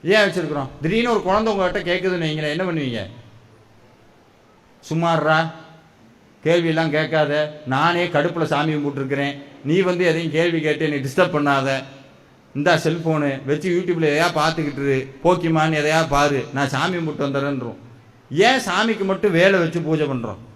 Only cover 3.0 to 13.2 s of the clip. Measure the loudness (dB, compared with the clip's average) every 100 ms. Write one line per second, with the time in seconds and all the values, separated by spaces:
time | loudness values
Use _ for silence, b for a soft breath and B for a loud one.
3 | -8 -14 -20 -20 -20 -20 _ -20 -20 _
4 | _ _ _ _ _ _ _ _ -6 -2
5 | 0 2 2 2 0 -8 -20 -20 _ _
6 | -20 _ _ _ 0 2 2 0 0 0
7 | 0 0 2 0 -2 -6 -4 0 2 2
8 | 0 0 0 -2 0 0 0 0 -2 -4
9 | -4 -2 -4 -6 -16 -10 0 2 2 2
10 | 2 2 0 0 0 0 -2 -2 -2 -2
11 | -2 2 2 2 2 0 0 -4 -6 -20
12 | -20 -20 -20 _ _ -2 2 2 2 -2
13 | 0 0